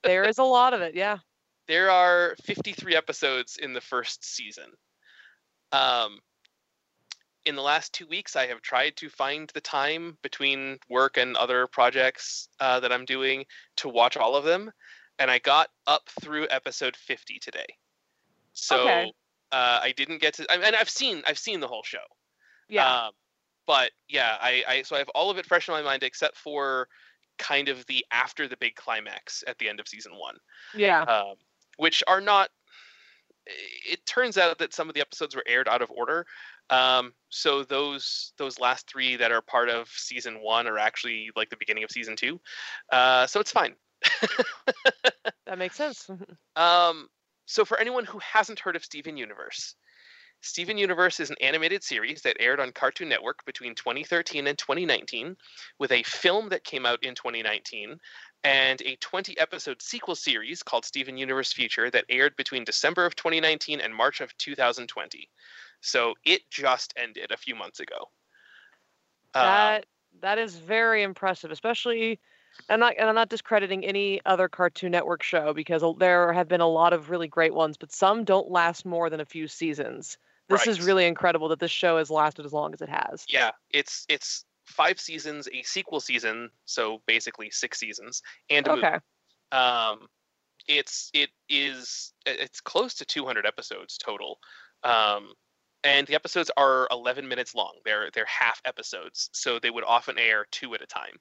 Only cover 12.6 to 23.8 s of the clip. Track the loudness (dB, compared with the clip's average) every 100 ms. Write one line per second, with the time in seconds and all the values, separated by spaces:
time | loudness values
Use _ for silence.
12.6 | 0 2 2 -2 -2 -2 0 -2 -6 -18
13.6 | -12 -8 -2 4 4 4 2 2 2 0
14.6 | -2 _ -20 -20 _ -2 2 2 4 4
15.6 | 4 _ 0 0 0 -14 -8 -4 -2 -2
16.6 | -4 -4 -6 -6 -8 -8 -8 -16 -12 -12
17.6 | -12 -16 _ _ _ _ _ _ _ -10
18.6 | 0 2 4 4 0 -8 _ _ _ 0
19.6 | 4 4 2 -2 -6 0 0 0 0 2
20.6 | 4 4 0 0 -2 -2 -2 -4 -4 -6
21.6 | -6 -8 -10 -12 -14 _ _ _ _ _
22.6 | _ 2 4 4 0 _ _ _ _ _
23.6 | 2 4